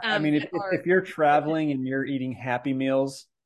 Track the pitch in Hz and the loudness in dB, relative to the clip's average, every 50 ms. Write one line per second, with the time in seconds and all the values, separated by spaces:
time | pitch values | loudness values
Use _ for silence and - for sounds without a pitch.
0 | 233 226 214 156 151 151 147 151 - - 175 165 196 190 180 - - 170 185 185 | -2 0 0 2 2 2 2 2 0 -2 -4 -4 -2 -2 -2 -2 2 2 2 2
1 | 185 - - - 156 143 147 151 143 151 160 160 156 147 139 131 131 131 135 135 | 2 0 -2 2 4 4 4 4 4 0 0 0 0 0 -2 -2 -2 -2 -2 -2
2 | 135 127 139 131 127 131 123 123 123 131 120 123 - 139 135 131 135 135 135 135 | -2 -2 -4 -4 -4 -6 -6 -6 -4 -4 -4 -2 -2 -2 -2 0 0 2 2 2
3 | 135 139 139 - - _ _ _ _ | 0 0 -4 -10 -16 _ _ _ _